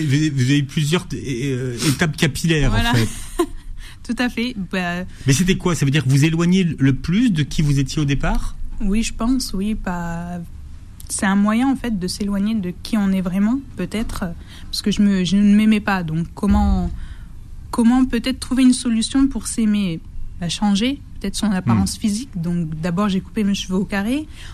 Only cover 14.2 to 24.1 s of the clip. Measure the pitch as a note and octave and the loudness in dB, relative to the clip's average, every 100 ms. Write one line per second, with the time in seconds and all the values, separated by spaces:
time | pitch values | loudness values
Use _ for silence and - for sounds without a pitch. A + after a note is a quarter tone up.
14.2 | F3+ E3+ - - - - G#3+ F#3+ G3+ F#3+ | -6 -8 -14 -14 -8 -2 0 4 4 4
15.2 | F3 G3 G#3 G#3 G#3+ G#3+ G#3 F#3+ D#3+ D#3+ | 2 4 6 6 6 4 2 -2 0 -2
16.2 | E3 - G3+ G#3 G3+ F#3+ F3 - - - | -4 -2 2 4 4 4 0 -4 -8 -12
17.2 | - - - - - - A3+ C4 B3+ A#3 | -14 -16 -14 -14 -6 2 4 4 4 0
18.2 | B3+ B3+ - B3+ B3+ B3 B3 A3+ A3 C4+ | -2 -6 -2 4 6 6 2 0 0 2
19.2 | C4+ A3 - - G#3+ G#3 F#3+ E3 - - | 2 0 -4 0 2 2 0 -4 -8 -6
20.2 | - - E3+ - G#3 G3 B3 C#4+ - - | -6 -6 -6 0 2 2 2 -2 -8 -8
21.2 | G3 - G#3 F#3 - G#2 - - G#3+ G#3 | -6 -2 0 0 2 2 2 0 -2 -2
22.2 | C#4 F3+ E3 F3 D#3 D#3 F3 F3 G#3 F#3+ | -4 -6 -2 -2 -4 -4 -2 0 0 0
23.2 | - A3+ G3+ G3 - F#3 F#3 G3 G#3 | -2 -2 -2 -2 -2 -2 -2 -2 -2